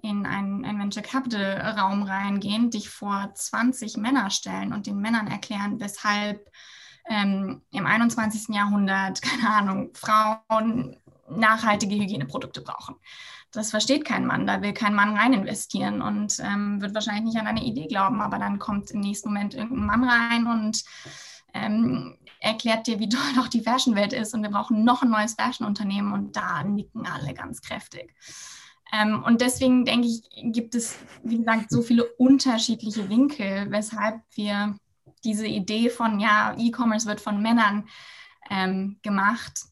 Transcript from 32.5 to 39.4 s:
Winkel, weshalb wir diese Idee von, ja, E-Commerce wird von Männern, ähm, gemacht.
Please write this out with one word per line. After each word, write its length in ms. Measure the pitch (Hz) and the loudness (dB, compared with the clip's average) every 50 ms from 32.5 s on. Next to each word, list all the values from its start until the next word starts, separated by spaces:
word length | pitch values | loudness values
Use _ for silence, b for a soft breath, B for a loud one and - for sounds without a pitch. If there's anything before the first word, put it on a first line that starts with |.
| 226 220 - - 226 - - 214 202 226 202 185 | 2 2 0 0 -2 -2 -4 -6 -4 -4 -4 2
Winkel, 600 | 214 233 269 294 294 - 202 196 196 196 202 208 | 4 4 4 4 2 -2 -4 -2 -2 -2 -4 -2
weshalb 500 | 202 208 208 214 226 214 202 220 220 226 _ _ _ | -2 -2 -4 -4 -4 -2 -2 -2 -2 -4 _ _ _
wir 420 | - 208 208 202 202 208 208 202 - _ _ _ _ _ - _ _ - | -4 -2 -2 0 0 -2 -2 -4 -6 _ _ _ _ _ -20 _ _ -4
diese 240 | 226 220 208 220 | -2 -2 0 -2
Idee 420 | 220 220 208 185 180 214 220 233 240 | -2 -2 -2 -2 -2 0 2 2 2
von, 300 | 233 - 233 226 208 202 | 2 2 0 0 2 2
ja, 360 | 208 220 208 214 214 214 - | 4 4 6 4 4 2 0
E-Commerce 500 | - 233 240 233 - 240 226 214 214 220 | 0 0 0 2 2 2 2 2 2 0
wird 120 | 208 208 208 | -2 -4 -4
von 220 | - 220 208 202 | -2 -2 -2 0
Männern, 480 | 208 226 233 233 220 208 208 208 208 B B B B B B B B B B B - - | 2 4 4 6 4 4 2 0 -6 B B B B B B B B B B B -10 -4
ähm, 500 | 208 190 185 185 190 190 190 196 202 _ | -2 0 0 0 0 -2 -2 -4 -8 _
gemacht. 640 | - 208 202 196 196 202 233 233 | -4 -2 4 6 6 6 4 2